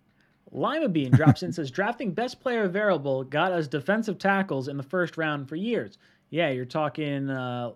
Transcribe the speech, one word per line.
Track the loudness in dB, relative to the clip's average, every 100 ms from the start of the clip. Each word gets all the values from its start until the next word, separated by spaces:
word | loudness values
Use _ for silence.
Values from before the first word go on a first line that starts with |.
| _ _ _ _ -14
Lima | -4 -2 0 0
Bean | 0 4
drops | 6 6 4
in, | -2
says, | -4 -4
"Drafting | -2 -2 -2 -4
best | -2 -4 -4
player | -2 0
available | 0 2 2 2 2 -2
got | 0 2 2
us | 2 0
defensive | -2 2 0 0 0
tackles | 2 2 0 -2 -4
in | -6
the |
first | -4 0 0 0
round | -2 -2 -4
for | -6
years." | -2 -2 -2 -12 _ _ _
Yeah, | 0 2
you're | 0 -2
talking, | -2 -2 -2 -4 -2 -4
uh, | -4 -4 -4 -6